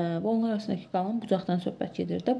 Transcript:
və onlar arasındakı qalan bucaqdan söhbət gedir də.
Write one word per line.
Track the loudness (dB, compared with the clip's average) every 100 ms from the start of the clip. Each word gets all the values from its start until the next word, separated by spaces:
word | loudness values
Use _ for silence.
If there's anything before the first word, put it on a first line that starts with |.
| 0 0
və | 2
onlar | 2 2 0
arasındakı | -2 -4 -2
qalan | -2 0 -2
bucaqdan | 2 0 2 0
söhbət | 0 -4 -4 -4
gedir | -2 -2 0
də. | 4